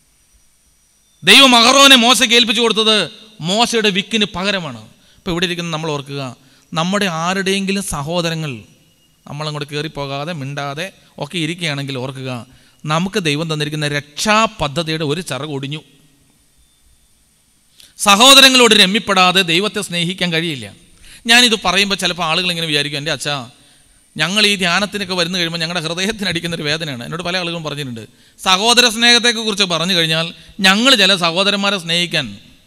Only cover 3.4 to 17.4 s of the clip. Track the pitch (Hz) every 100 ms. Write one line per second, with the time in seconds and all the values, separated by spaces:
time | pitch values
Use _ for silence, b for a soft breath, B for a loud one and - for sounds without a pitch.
3.4 | 151 208 240 233 214 196 196 220 208 170
4.4 | 196 196 156 117 110 _ b b - 170
5.4 | 180 175 170 156 160 143 139 139 131 117
6.4 | b b b 160 175 202 202 160 170 190
7.4 | 190 196 190 196 190 156 143 175 165 160
8.4 | 156 117 - _ _ _ _ _ - 143
9.4 | 151 147 147 147 156 151 139 139 151 165
10.4 | 135 143 143 143 190 - b - 143 180
11.4 | 156 175 165 143 139 135 127 131 131 123
12.4 | 107 b b b 151 160 190 214 160 143
13.4 | 165 156 147 151 147 147 143 - 220 214
14.4 | 226 - 147 139 165 160 156 151 185 127
15.4 | 151 139 139 156 - _ _ _ _ _
16.4 | _ _ _ _ _ _ _ _ _ _